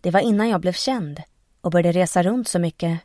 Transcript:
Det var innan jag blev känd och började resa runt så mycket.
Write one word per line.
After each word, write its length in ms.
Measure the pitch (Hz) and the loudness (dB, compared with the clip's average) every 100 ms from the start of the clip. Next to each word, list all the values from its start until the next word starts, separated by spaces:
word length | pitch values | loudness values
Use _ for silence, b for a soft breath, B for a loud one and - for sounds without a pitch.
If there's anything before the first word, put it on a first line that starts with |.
Det 100 | 180 | 2
var 100 | 180 | 2
innan 280 | 233 208 226 | 2 2 2
jag 120 | 196 | 0
blev 120 | 180 | -2
känd 500 | 180 - 262 156 147 - _ _ _ | -4 -4 -4 -6 -10 -16 _ _ _
och 100 | 175 | -2
började 220 | 175 170 | 2 2
resa 300 | 175 180 - | 2 2 2
runt 260 | 180 240 226 | 0 0 -2
så 100 | 175 | -2
mycket. 420 | 170 - 170 165 | -2 -2 -4 -4